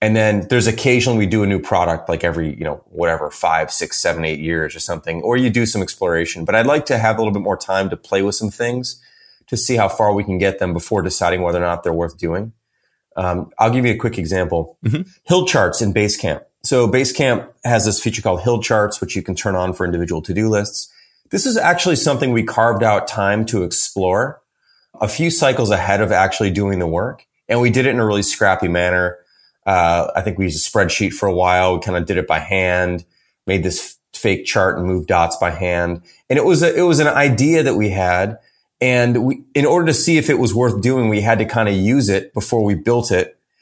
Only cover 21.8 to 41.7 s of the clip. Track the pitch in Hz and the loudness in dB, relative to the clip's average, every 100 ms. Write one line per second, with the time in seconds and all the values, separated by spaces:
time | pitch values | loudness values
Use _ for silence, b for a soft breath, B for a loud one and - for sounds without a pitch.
21.8 | 180 151 156 131 131 117 113 - 117 104 | 2 2 2 0 0 0 0 2 2 2
22.8 | 113 104 - - 98 104 110 110 87 - | 2 2 0 -2 0 0 -2 -2 -2 -2
23.8 | - 101 92 98 135 - _ _ _ _ | -2 -2 0 0 -2 -6 _ _ _ _
24.8 | _ - - - 165 160 139 127 110 98 | _ -6 -4 -2 0 2 2 2 2 0
25.8 | 92 101 104 92 95 - 104 95 98 95 | 0 0 2 2 2 0 -2 0 0 -2
26.8 | 85 85 113 - _ _ - 117 123 120 | -2 -2 -4 -8 _ _ -2 0 2 2
27.8 | 131 120 110 104 98 - 101 92 87 87 | 2 2 0 0 0 2 2 2 0 0
28.8 | 90 90 90 87 b b b b - 92 | 2 2 0 -4 b b b b -2 2
29.8 | 85 85 - - 87 87 95 78 - 110 | 4 2 0 -2 -4 -2 -2 -2 -2 0
30.8 | 90 - 98 - 101 90 90 92 92 90 | 0 0 -2 -2 -2 0 2 2 2 0
31.8 | 92 90 82 92 - 80 - 95 90 90 | -2 -4 -2 -2 -2 -2 -2 0 0 0
32.8 | 90 87 - _ _ _ - 95 87 - | 0 -4 -10 _ _ _ -4 -2 0 -2
33.8 | - - _ - 113 92 - 107 95 - | -6 -10 _ -4 -2 -2 -2 0 2 0
34.8 | 90 90 76 90 85 - 87 82 90 87 | -2 -2 0 0 0 0 -2 -2 -2 -2
35.8 | 87 87 b b b 135 - 165 170 - | -2 -6 b b b 0 4 4 4 2
36.8 | 180 151 151 - 143 117 143 165 139 101 | 2 4 4 2 2 2 2 2 2 0
37.8 | 104 95 92 90 101 107 b b b - | 0 0 0 0 0 -6 b b b -2
38.8 | 127 123 120 120 127 139 - 147 147 175 | 2 2 2 2 0 -2 -4 0 2 2
39.8 | 160 127 - 160 - 139 120 104 123 101 | 2 2 4 2 4 2 2 2 0 2
40.8 | 117 131 110 104 107 110 110 117 107 | 0 2 2 2 2 2 0 0 0